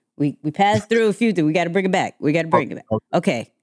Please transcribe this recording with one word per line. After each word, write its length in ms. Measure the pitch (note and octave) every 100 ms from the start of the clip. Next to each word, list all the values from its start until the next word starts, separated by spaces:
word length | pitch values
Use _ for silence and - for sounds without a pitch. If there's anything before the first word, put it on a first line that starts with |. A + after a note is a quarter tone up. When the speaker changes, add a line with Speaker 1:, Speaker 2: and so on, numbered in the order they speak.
| _ -
Speaker 1:
we, 220 | D3 -
we 80 | D3+
passed 380 | E3+ G3+ G#3+ G#3
through 200 | A#3 G#3+
a 40 |
few 200 | - A#3
things. 120 | F3
We 80 | D3+
gotta 160 | E3+ E3+
bring 160 | F3+
it 60 | F#3
back. 240 | F3+ A#2 -
We 120 | D3+
gotta 160 | E3 E3
bring 220 | F3 C3+
it 60 | D2+
back. 100 | -
Speaker 2:
Okay. 160 | A2 -
Speaker 1:
Okay. 400 | E3+ F3+ A#2+ - _